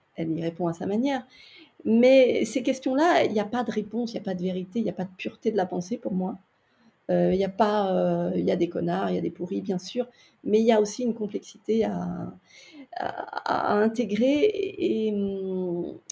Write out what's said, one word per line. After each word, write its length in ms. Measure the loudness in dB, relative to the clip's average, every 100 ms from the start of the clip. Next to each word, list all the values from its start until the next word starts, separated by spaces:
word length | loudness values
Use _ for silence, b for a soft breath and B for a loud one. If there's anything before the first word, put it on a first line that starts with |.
| _
elle 160 | -6 -4
y 120 | -2
répond 260 | -4 -2 -4
à 40 |
sa 120 | -2 -2
manière. 400 | 0 0 -2 -6 B B B B -8
Mais 600 | 2 6 8 8 8 4
ces 180 | 0 0
questions-là, 600 | 0 -2 0 2 4 4
il 80 | 4
n'y 80 | 0
a 60 | -2
pas 180 | -2
de 60 | -2
réponse, 420 | -4 -4 -6 -6
il 40 | -6
n'y 40 |
a 40 |
pas 100 | -6
de 80 | -4
vérité, 380 | -4 -4 -4 -4
il 20 |
n'y 80 | -4
a 40 |
pas 100 | -4
de 120 | -8 -8
pureté 340 | -12 -4 -2
de 60 | 0
la 80 |
pensée 320 | -2 -4 -6 -6
pour 160 | -4
moi. 240 | -2 -2 -6 _ b b b b _ 0
Euh, 220 | 2 4
il 80 | 2
y 40 |
a 40 | 0
pas, 460 | 2 2 2 2
euh, 380 | 2 2 0 0 0
il 80 |
y 60 | 0
a 60 | 0
des 120 | 0
connards, 420 | -2 -2 -2 0
il 40 |
y 40 | -2
a 40 |
des 80 | -4
pourris, 320 | -6 -6 -6
bien 160 | -4 -6
sûr, 280 | -4 -6 -6 b b b
mais 160 | 0 4
il 60 | 4
y 60 |
a 80 | 4
aussi 240 | 2 -2
une 100 | -4
complexité 720 | -2 -6 -6 -10 -12 -2 0 0
à, 440 | -2 -6 -6 -10 -12 B B B -20 -14 -8
à, 760 | -6 -8 -10 -8 -4 -2 2
à 100 | 2
intégrer 640 | 2 0 -2 2 2 4
et, 640 | 2 0 -6 -2 -2 0 0
et, 60 | 0 -2 -4 -4 -2 -2 -4 -6 -10 -16